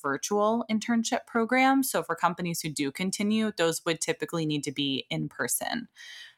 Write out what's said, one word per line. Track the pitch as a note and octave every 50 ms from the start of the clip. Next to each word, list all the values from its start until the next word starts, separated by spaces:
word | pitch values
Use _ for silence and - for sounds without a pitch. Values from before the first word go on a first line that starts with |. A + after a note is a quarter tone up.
virtual | - C#3+ C3+ C#3+ - - G#3 G#3 G#3 G#3+ A3+ A#3+ A3+ -
internship | A3 G#3+ - - A#3 A#3 A3+ - B3 - -
program. | - - A#3 A3+ G#3+ B3 C4 C4 C4+ C4+ C#4 C4
So | - - F#3 D#3+
for | - E3 -
companies | - E3+ F3+ - F3+ E3+ E3+ -
who | - F3
do | C#3+ - D3 C#3
continue, | - - F#3 F#3+ - - G3+ G#3 G#3+ A3 A3 G#3+ G3+
those | - E3+ E3 D#3+ - -
would | E3+ E3 D#3+
typically | - - D#3 - - - - E3+ D#3+
need | D3+ D3+ D3 C#3
to | D3 C3
be | - C#3+ C#3 C3+ B2+ - -
in | D#3+ D#3 D#3 D3+
person. | - - C3 A#2 - - - - - - - - _ - - - - - - - -